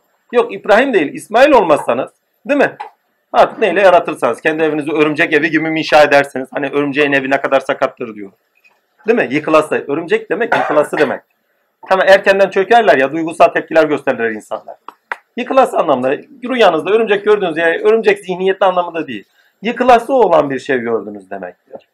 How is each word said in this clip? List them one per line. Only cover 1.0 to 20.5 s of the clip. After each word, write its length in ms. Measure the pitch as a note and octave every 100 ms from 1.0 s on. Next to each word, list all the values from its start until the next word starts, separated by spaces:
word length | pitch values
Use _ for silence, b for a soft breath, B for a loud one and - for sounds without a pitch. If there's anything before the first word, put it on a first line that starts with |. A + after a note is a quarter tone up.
| C#3+
İsmail 380 | D#3 - A3 C#4+
olmazsanız, 580 | C4 F3 C#3 - A#2+ D3+ _ _ _ G#3
değil 140 | C#4+
mi? 160 | E3+ - - _ _ _ _
Artık 260 | - F#3 -
neyle 220 | G#3+ F3
yaratırsanız, 600 | G3 F3 E3+ D#3 B2+ A#2
kendi 220 | D#3+ D#3
evinizi 300 | D#3+ D3+ C#3+
örümcek 400 | D3+ D3+ C#3+ -
evi 180 | D3 E3
gibi 200 | D#3 D#3+
mi 80 | D#3+
inşa 240 | C#3+ D#3
edersiniz? 460 | D3 C#3+ C#3 C3 C3
Hani 140 | D3 C#3
örümceğin 440 | C#3+ C#3+ C#3 C#3+
evi 180 | C#3 C3
ne 100 | C#3
kadar 200 | C#3 C3+
sakattır 540 | - C3+ C3 - A#2
diyor. 180 | G#2 G2 _ _ _ _ _ _ _ -
Değil 100 | -
mi? 100 | C3
Yıkılası. 540 | C#3+ D3+ D#3 D3+ A#2+ -
Örümcek 420 | C#3+ E3+ A3 -
demek, 260 | F#3 A#3 -
yıkılası 420 | - D3+ D3 D#3+
demek. 220 | C3+ G2+ - _ _ _ _ _ -
Ama 140 | F#3+
erkenden 460 | F3+ G3 G3+ G3 G3
çökerler 480 | G3 F#3+ A#3 G3+ C#3+
ya, 140 | C3+
duygusal 360 | E3 E3 E3 E3+
tepkiler 360 | E3+ D#3+ D#3+
gösterirler 460 | D3+ C#3+ - A#2+ A2+
insanlar. 460 | G#2+ - A2 - - - - _ - _ -
Yıkılası 420 | A#3+ - - F#3+
anlamda, 380 | E3 C3 C3 - - -
rüyanızda 460 | A#3+ B3 G3+ D#3 E3
örümcek 340 | A3 G#3+ G#3
gördüğünüz 320 | G#3 G#3 F#3 D#3
yer, 240 | E3+ E3
örümcek 380 | G#3+ A3+ G#3 G#3
zihniyetli 480 | F3+ F3 F#3+ F#3+ F#3+
anlamında 400 | F3+ F3 E3 C#3+
değil. 180 | G#2+ - _ _ _
Yıkılası 520 | G3+ A#3+ B3 A#3 A3+
olan 360 | C4+ G3+ D#3+ D3